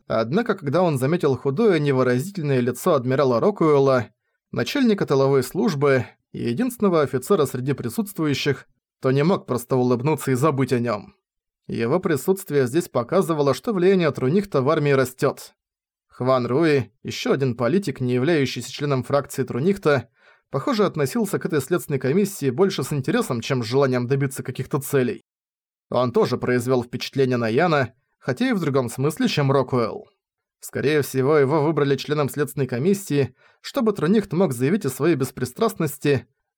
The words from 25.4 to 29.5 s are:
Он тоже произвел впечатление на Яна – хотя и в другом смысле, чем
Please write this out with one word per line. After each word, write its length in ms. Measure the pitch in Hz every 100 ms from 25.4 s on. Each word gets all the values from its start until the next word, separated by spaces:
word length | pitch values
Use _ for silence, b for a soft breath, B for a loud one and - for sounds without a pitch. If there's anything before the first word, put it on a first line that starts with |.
| _ _ _ _ _
Он 220 | 120 123
тоже 260 | 214 190 120
произвел 440 | 123 123 120 127
впечатление 540 | - 127 - 131 127 123
на 120 | 113
Яна – 440 | 123 175 147 117 - _ _
хотя 300 | - 127 262
и 20 |
в 80 | 208
другом 300 | 156 135 120
смысле, 380 | - 147 160 254
чем 240 | - 139